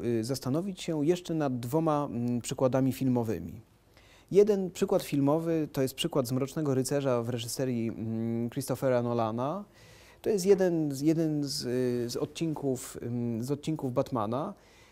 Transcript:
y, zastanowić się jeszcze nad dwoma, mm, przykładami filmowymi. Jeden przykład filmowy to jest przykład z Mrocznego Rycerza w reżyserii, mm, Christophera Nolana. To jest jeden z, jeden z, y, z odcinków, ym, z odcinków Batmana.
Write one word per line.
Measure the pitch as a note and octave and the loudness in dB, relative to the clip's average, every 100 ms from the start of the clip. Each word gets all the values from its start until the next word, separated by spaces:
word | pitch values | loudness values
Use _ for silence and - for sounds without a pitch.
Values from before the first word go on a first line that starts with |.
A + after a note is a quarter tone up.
y, | G2 A#2 | 0 0
zastanowić | A2+ C3 C3 C#3 G3 F#3 | 0 -4 -2 -2 -2 -6
się | - D#3+ D3 | -4 0 2
jeszcze | F3 - | 0 0
nad | E3 D3 B2+ | -2 0 -2
dwoma, | A#2+ D3+ D#3+ D3+ C#3+ | -2 0 2 2 0
mm, | A2+ A#2+ A#2+ | -2 -2 -2
przykładami | - C#3 C3 C3 C3 | -4 2 2 4 2
filmowymi. | A#2+ C3 B2 A2+ F#2 F2 G2 - _ _ - - - - | 2 2 2 2 -2 -6 -14 -18 _ _ -20 -20 -20 0
Jeden | F3 G#3 G3 F#3+ | 6 6 4 0
przykład | - G3 F#3 | -2 2 2
filmowy | - C#3+ C#3 D#3 E3 E3 D3 | 2 2 4 4 2 0 0
to | - | 0
jest | C3 | 0
przykład | - E3 D#3 B2 | 0 -2 0 0
z | |
Mrocznego | B2+ C3 - D3+ | 0 -2 -2 0
Rycerza | C3 C3 C#3+ C#3 B2 | 0 2 0 2 0
w | A#2 | 0
reżyserii, | B2 A#2 - C3 A#2+ A2+ | -4 -4 -4 -2 0 -2
mm, | - A2 A2+ A2+ A#2 A#2 | -4 -4 -2 -2 -2 -4
Christophera | B2+ C3+ C3 C3+ B2 | -4 -4 -2 2 2
Nolana. | A#2+ A#2+ A2 A2+ C3 F3+ G#3 - - - - - | 2 0 0 -2 -4 -4 -10 -20 -20 -20 -20 -8
To | - | -2
jest | G#3 F3+ | 2 4
jeden | G3 F#3 E3+ D3+ | 6 6 2 0
z, | C3+ | 0
jeden | D3 D#3+ D#3+ D3+ | 2 2 2 0
z, | C#3+ D3 B2+ | -2 -4 -2
y, | B2 B2+ B2 A#2+ | 0 0 0 -2
z | B2 | -4
odcinków, | D3 - E3 D3+ C#3+ B2+ - - | -6 -4 -4 -2 -2 -4 -6 -8
ym, | A#2+ A#2+ A#2+ A2+ | -6 -2 -2 -2
z | B2 | -2
odcinków | C#3+ D3 D#3 C3+ | -4 -4 -4 -2
Batmana. | B2+ C#3 B2+ G#2+ A#2+ F3+ G3 - - - | 0 0 0 -2 -2 -4 -10 -20 -20 -20